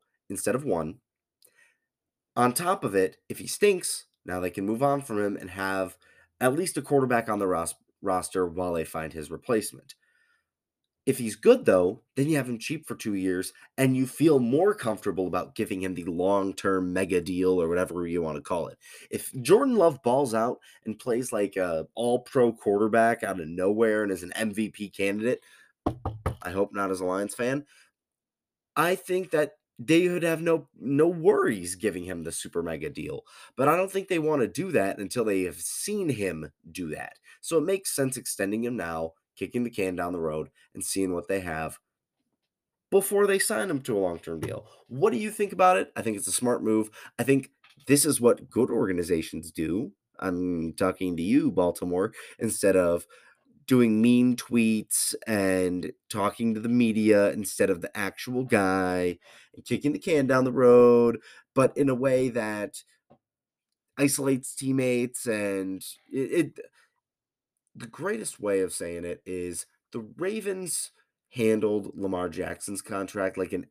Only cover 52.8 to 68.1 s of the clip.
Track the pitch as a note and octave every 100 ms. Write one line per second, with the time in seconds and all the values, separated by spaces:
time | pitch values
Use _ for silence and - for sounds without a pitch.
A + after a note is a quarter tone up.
52.8 | F2 E2+ - - _ _ _ _ - B2+
53.8 | A#2 G#2+ A#2 B2 B2 B2 - A#2+ A2+ A2
54.8 | - - - - - G#2+ F#2+ F#2 F#2 F2+
55.8 | E2 - - G#2+ G2+ - A#2 A2 A#2 B2
56.8 | A#2 G#2+ G#2+ G2+ G2+ G2+ G2+ - G2 E2+
57.8 | F2 G#2 G2 - - B2+ B2+ A2 F#2+ F#2+
58.8 | F#2 F#2 F2+ E2+ _ - _ - - B2
59.8 | D3 D3 - D#3 C3 C3 C3 B2 B2 B2
60.8 | A#2+ A#2+ A#2+ A#2 - - _ - B2+ -
61.8 | C#3 B2 C3+ B2+ C3 A#2 G#2+ G#2+ G2 -
62.8 | - _ _ _ _ _ _ _ _ _
63.8 | _ - C#3+ C#3 C3+ C3 - - C3+ C3+
64.8 | B2+ B2 A#2+ - B2 G#2+ G2+ G2 F#2+ F#2
65.8 | - - - C3 C3 E3 C#3+ - - _
66.8 | _ _ _ _ _ _ _ _ _ -
67.8 | A#2+ - F3